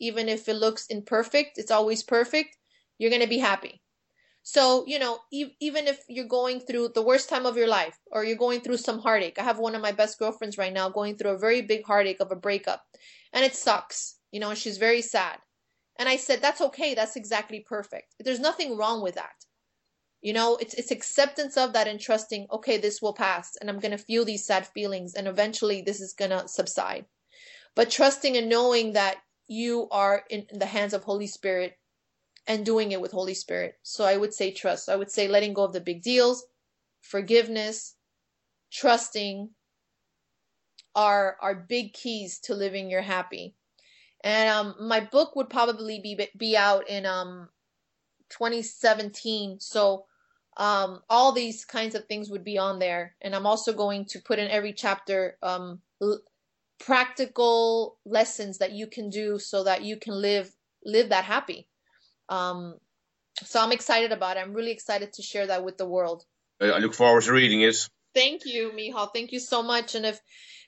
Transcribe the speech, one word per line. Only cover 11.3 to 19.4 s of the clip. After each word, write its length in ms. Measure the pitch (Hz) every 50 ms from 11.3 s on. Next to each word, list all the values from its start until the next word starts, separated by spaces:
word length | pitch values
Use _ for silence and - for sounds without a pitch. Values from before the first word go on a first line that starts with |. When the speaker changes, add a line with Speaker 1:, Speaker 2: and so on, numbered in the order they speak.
| 196
Speaker 1:
a 60 | 185
very 220 | 196 220 233 247
big 240 | 233 202 214 214 214
heartache 360 | - 208 208 202 190 190 -
of 120 | 190 185 190
a 40 |
breakup, 500 | 175 - 202 202 196 - 196 185 - - _ - - _ - - - _ _ -
and 100 | 254 262
it 100 | 262 262
sucks, 640 | - - 254 208 214 - - - - - - - _ _ _ -
you 80 | 208
know, 80 | 208 208
and 100 | 214 214
she's 200 | - 220 202 190
very 240 | 214 226 233 240 226
sad. 340 | - - 214 185 170 151 - _ _ _ _ _ _ _ _ _ _ _ -
And 100 | 247 262
I 80 | 262
said, 240 | 269 - - 269 233
"That's 220 | 226 285 285 - 349
okay, 320 | 269 - - 330 302 262
that's 220 | 220 220 220 -
exactly 440 | 254 208 196 226 208 214 - 220 214
perfect." 540 | 214 - 226 214 208 - - - - _ _ -
There's 220 | 214 262 254 233
nothing 380 | 262 302 339 349 339 285 233 214
wrong 240 | 214 214 233 226 208
with 140 | 185 175
that. 180 | 180 165 151 - -